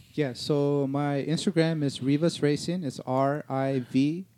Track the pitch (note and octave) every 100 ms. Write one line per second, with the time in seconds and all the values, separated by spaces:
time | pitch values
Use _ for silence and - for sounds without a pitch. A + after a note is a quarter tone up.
0 | - - C#3+ A#2 - D3 C#3+ C#3+ C#3 C#3
1 | C#3+ C#3+ - E3 - E3 D#3+ D#3+ C#3+ -
2 | B2+ C#3+ E3+ - D3 D3 - F3+ D3 -
3 | - C3 C#3 D3 - C3+ C3+ C3+ A#2+ C3
4 | C#3+ E3 F#3+